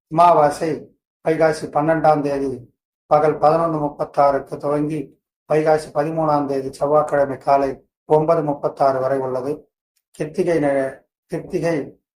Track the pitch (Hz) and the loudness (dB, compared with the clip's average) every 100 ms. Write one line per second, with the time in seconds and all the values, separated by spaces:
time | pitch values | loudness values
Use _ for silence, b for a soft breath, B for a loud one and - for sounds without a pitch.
0 | _ 160 175 165 147 143 165 139 - _ | _ 2 4 6 2 0 -4 -6 -10 _
1 | _ _ - 160 160 156 151 147 151 160 | _ _ -4 0 0 0 -4 -2 0 2
2 | 156 151 143 139 139 123 - _ _ _ | 2 2 0 -4 -4 -8 -14 _ _ _
3 | _ 151 151 147 147 165 170 156 147 - | _ 4 4 4 4 4 0 -2 -4 -6
4 | - - 143 139 135 147 147 147 147 156 | -6 2 2 2 -4 -8 -4 -2 -2 -6
5 | - _ _ _ - 156 156 156 - - | -10 _ _ _ -2 0 2 0 0 -4
6 | 151 160 156 147 139 139 135 - 143 151 | -4 -2 0 0 0 -4 -6 -4 0 0
7 | 147 147 139 131 - 139 139 131 _ _ | 0 0 -2 -2 0 0 0 -6 _ _
8 | - 156 156 165 151 143 156 - 139 135 | 0 2 2 0 -2 -4 -6 0 0 0
9 | 131 135 131 127 127 151 - _ _ _ | -2 -2 -4 -6 -6 -8 -12 _ _ _
10 | _ - 156 160 175 160 143 139 135 - | _ -12 -8 -4 -2 0 0 -2 -4 -8
11 | _ _ _ 165 - 180 165 160 127 - | _ _ _ -12 -8 -6 -4 -4 -6 -14
12 | _ | _